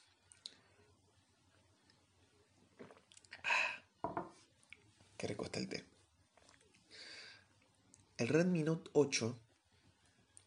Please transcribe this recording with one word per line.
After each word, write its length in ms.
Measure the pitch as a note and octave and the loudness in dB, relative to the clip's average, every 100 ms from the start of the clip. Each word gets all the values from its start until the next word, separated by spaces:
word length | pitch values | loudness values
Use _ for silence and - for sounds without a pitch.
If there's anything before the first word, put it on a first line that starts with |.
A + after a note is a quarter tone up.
| - _ _ - - - - - - _ _ _ _ _ _ _ _ _ _ _ _ _ _ _ _ _ _ - - - _ - - - | -20 _ _ -20 -20 -20 -20 -20 -20 _ _ _ _ _ _ _ _ _ _ _ _ _ _ _ _ _ _ -20 -20 -20 _ -20 -18 -6
Ah, 400 | - - - - - _ - - - - - _ - - - - - - | 0 2 2 -2 -14 _ -4 -4 -6 -12 -20 _ -20 -20 -20 -20 -18 -8
qué 120 | A2 | -4
rico 160 | A2 | -4
está 160 | - - | -4 -4
el 80 | - | -4
té. 180 | - - - _ _ _ - - - - - - - - - - - - _ _ _ _ - - - | -6 -10 -20 _ _ _ -20 -20 -20 -20 -20 -20 -18 -16 -16 -18 -20 -20 _ _ _ _ -20 -12 -2
El 100 | A#2 | 2
Redmi 380 | D3+ F3+ F3 | 4 4 4
Note 260 | D3+ E3 - | 2 0 2
ocho, 480 | C#3+ C#3 - A2+ A#2+ - _ _ _ - _ _ _ _ - | 4 4 4 -2 -4 -14 _ _ _ -20 _ _ _ _ -20